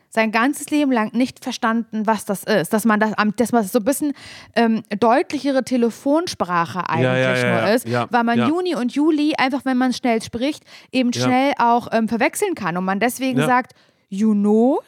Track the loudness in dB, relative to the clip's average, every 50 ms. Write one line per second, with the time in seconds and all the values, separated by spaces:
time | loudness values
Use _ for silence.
0 | _ _ -4 -2 -2 0 0 0 0 0 -2 -4 -4 -2 0 0 2 2 2 0
1 | 0 -2 -2 -2 -2 -2 -4 -8 -12 -12 -8 -4 -2 -2 -2 -2 -4 -4 -6 -4
2 | 0 0 0 0 -2 -6 -6 -4 -2 0 0 0 0 0 0 0 2 2 2 2
3 | 2 0 0 -2 -2 -2 0 0 0 2 2 0 0 2 0 0 0 0 -2 0
4 | -2 -4 -4 -6 -12 -20 -20 -20 -16 -6 0 0 2 2 2 0 -2 -6 -4 0
5 | 2 4 4 2 2 -2 -4 -4 -2 0 0 0 0 0 0 0 0 0 -2 -2
6 | -2 0 0 0 0 -2 -4 -4 -4 0 0 0 0 -2 -4 -6 -4 -2 0 2
7 | 2 2 2 2 2 2 2 2 2 2 2 2 2 2 2 0 0 0 -2 -2
8 | -2 0 0 0 2 2 2 2 2 2 0 0 -2 -2 -2 -2 -4 -2 -2 0
9 | 2 2 2 2 0 0 0 0 -2 -2 -2 -2 -2 -2 0 0 0 0 -2 -2
10 | -2 0 0 -2 -2 -6 -8 -4 -4 -4 -4 -6 _ -20 -20 -20 -12 _ -2 0
11 | 0 0 0 0 0 2 2 2 2 0 0 2 2 2 2 2 0 -2 -2 -2
12 | 0 0 0 0 0 -2 -2 -2 -2 -2 -2 -2 -4 -4 -4 -2 -2 -2 -2 0
13 | 0 -2 -2 -2 -4 -2 0 0 0 2 2 0 -2 -4 _ _ _ _ _ _
14 | _ -10 -4 0 2 2 2 2 2 4 4 4 4 4 2 0 -4